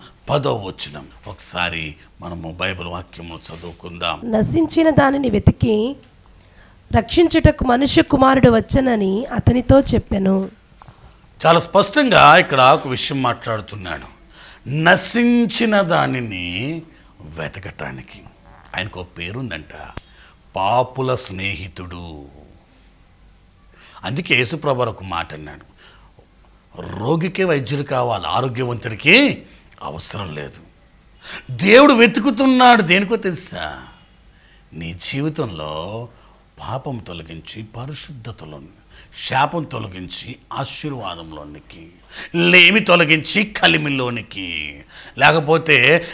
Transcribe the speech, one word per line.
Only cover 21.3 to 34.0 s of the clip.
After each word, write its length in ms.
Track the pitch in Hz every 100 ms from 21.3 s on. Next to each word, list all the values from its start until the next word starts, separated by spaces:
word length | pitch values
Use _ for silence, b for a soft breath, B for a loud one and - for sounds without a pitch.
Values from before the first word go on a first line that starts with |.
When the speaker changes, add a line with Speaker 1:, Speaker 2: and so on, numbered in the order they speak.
| 95 98 95 95 85 87 87 85 76 69 71 - - _ _ _ _ _ _ _ _ _ _ _ b b b
Speaker 1:
అందుకే 300 | 110 139 175
యేసుప్రభు 480 | 123 120 160 147 127
ఒక 220 | 120 98
మాట 300 | 95 87 82
అన్నాడు, 280 | 78 76 73 - _ b b b b - _ _ _ _ -
"రోగికే 640 | 87 92 107 160 180 185
వైద్యులు 380 | 185 143 120 143
కావాలి, 440 | - 131 120 104 78
ఆరోగ్యవంతుడికి 1160 | 98 131 117 127 113 120 107 143 220 285 123 - b b b
అవసరం 520 | - 78 - 104 92
లేదు." 260 | 76 71 - 82 _ _ _ _ _ B B B
దేవుడు 420 | 120 190 233 285
వెతుకుతున్నాడు 920 | 240 233 - 247 214 269 254 247 233
దేనికో 340 | 165 185 202 226
తెలుసా? 640 | 190 165 - 90 76 67 - -